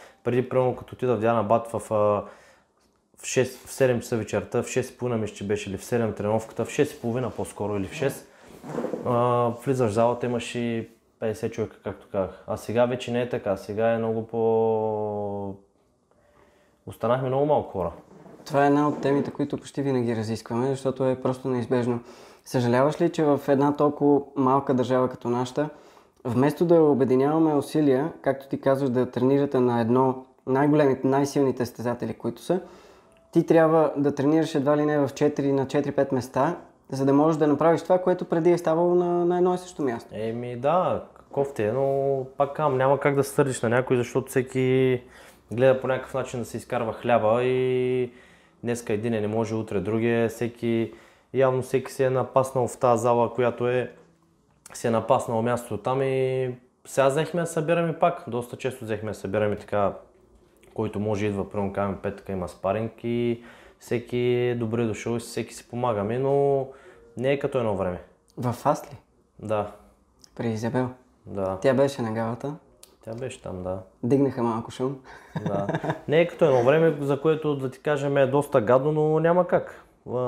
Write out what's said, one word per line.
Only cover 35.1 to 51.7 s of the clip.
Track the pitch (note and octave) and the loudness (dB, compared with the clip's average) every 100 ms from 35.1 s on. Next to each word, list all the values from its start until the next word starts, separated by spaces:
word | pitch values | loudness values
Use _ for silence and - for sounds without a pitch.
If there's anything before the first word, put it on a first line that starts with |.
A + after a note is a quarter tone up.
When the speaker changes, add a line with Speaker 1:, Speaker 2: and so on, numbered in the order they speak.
Speaker 2:
четири, | - D3 D3 C#3 | 2 0 2 0
на | C#3 C3 | 0 0
четири-пет | D3 C#3 C#3 C3+ | -2 0 0 0
места, | C3 - C3 D3 F3 - _ - | 0 -2 0 0 -2 -12 _ -10
за | C3+ C#3 | -2 4
да | |
можеш | C#3 D#3 D#3 | 4 4 4
да | D3+ | 2
направиш | C#3+ D#3+ D#3+ | 4 4 2
това, | - F#3 | 2 2
което | F3+ F3+ | 2 0
преди | F3+ E3+ E3+ | 0 2 4
е | E3+ | 2
ставало | E3+ D#3+ F3 | 2 2 4
на, | F3+ F3 F3 | 2 2 0
на | F3 F3+ | 0 2
едно | F3+ | 2
и | F3+ | 0
също | - - | -6 -4
място? | C3+ A2+ - | -4 -4 -10
Speaker 1:
Еми | G#2 A2+ A#2 B2 A#2+ | -8 -6 -6 -8 -2
да, | C#3 F3+ D#3+ G#2 - - - | 0 2 2 -2 -6 -20 -8
кофти | C#3 C#3 - | -4 -4 0
е, | G#2+ | 0
но | B2+ C3+ C#3 C#3 C3+ C3 - | 0 0 0 0 -2 -4 -2
пак | C#3 - | -2 0
казвам, | D3+ B2+ | 0 2
няма | C3 C#3 | 4 4
как | D3 | 2
да | C#3+ | 2
се | C3+ | 0
сърдиш | - C#3 B2 | 0 0 0
на | A2+ | 0
някой, | B2 B2+ B2+ | 2 2 0
защото | A#2 C3+ - | 0 -4 -2
всеки | C3+ B2+ C3 B2+ C3 C3 B2 - - - - - | -2 -2 0 2 4 2 0 -4 -20 -20 -20 -10
гледа | A2 C3 C3 | 2 4 4
по | B2+ | 0
някакъв | B2+ - | -4 -4
начин | C3 A#2+ B2 | -8 -6 -8
да | A2+ | -8
се | A#2 | -10
изкарва | - B2 A2+ | -6 -4 -4
хляба | - A#2+ A#2 G#2+ A#2+ | -4 2 4 4 4
и | B2+ B2+ B2+ B2+ B2+ B2+ B2 - - - _ - | 2 0 0 0 0 0 -2 -8 -20 -20 _ -10
днеска | A#2 A#2 - | -4 -4 -2
един | G#2 A#2 | -2 0
не | A2+ G#2 | -2 0
може, | A2 G#2+ | -2 -2
утре | A2 G#2 G2+ | -4 -4 -4
другия, | F2+ A2+ A#2 A#2 A2+ | -2 0 2 2 0
всеки, | - A#2 - A#2 A2+ A2 - - _ _ | -2 -6 -4 -2 0 -2 -8 -20 _ _
явно | B2+ C3 C3 | 2 2 2
всеки | A#2+ | -2